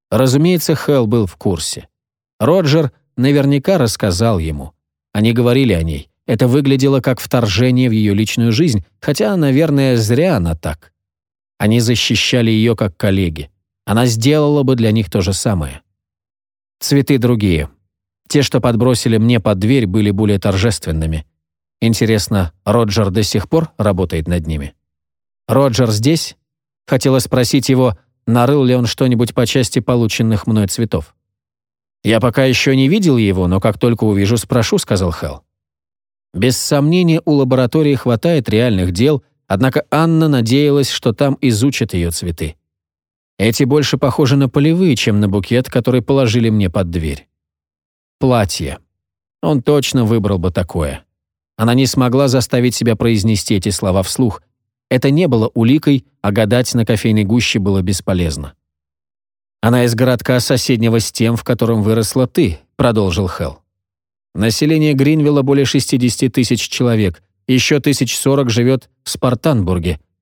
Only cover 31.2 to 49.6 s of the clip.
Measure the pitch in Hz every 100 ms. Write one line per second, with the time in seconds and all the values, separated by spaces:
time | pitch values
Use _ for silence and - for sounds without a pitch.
31.2 | _ _ _ _ _ _ _ _ 101 113
32.2 | 127 113 131 120 - 135 135 202 185 127
33.2 | 104 92 90 95 113 104 123 117 110 101
34.2 | 101 117 - 120 110 208 - 101 92 80
35.2 | 76 69 - _ _ _ _ _ _ _
36.2 | _ 87 120 123 - 147 147 180 175 160
37.2 | - 147 131 131 123 160 151 135 127 117
38.2 | 165 165 117 104 123 98 90 87 131 147
39.2 | - _ - 95 131 151 - 147 165 160
40.2 | 160 135 113 131 147 143 135 - - 104
41.2 | 143 131 131 107 135 - 113 92 85 82
42.2 | 90 80 78 - _ _ _ _ _ _
43.2 | _ - 104 113 135 147 147 143 139 -
44.2 | 139 139 135 151 147 165 185 - - 104
45.2 | 104 101 90 120 127 127 113 127 110 139
46.2 | 127 117 113 107 95 92 87 87 80 69
47.2 | - _ _ _ _ _ _ _ _ _
48.2 | 131 123 98 - 73 - _ _ _ _
49.2 | _ _ 160 147